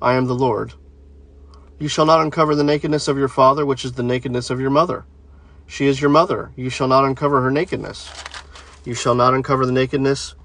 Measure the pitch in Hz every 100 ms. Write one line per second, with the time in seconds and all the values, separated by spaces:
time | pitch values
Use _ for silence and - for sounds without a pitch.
0 | 123 127 127 127 131 107 113 - - -
1 | - - - - - - - - 151 -
2 | 156 160 156 165 151 147 147 147 151 151
3 | 147 139 135 - 131 143 143 127 131 123
4 | 120 123 131 123 120 127 135 143 170 -
5 | - - - - - - - - 139 131
6 | 143 147 165 110 - - 127 - 131 131
7 | 135 131 147 139 127 143 - 127 98 -
8 | - - - - - - - - 123 117
9 | 127 120 127 131 131 135 127 127 131 143
10 | 135 139 - -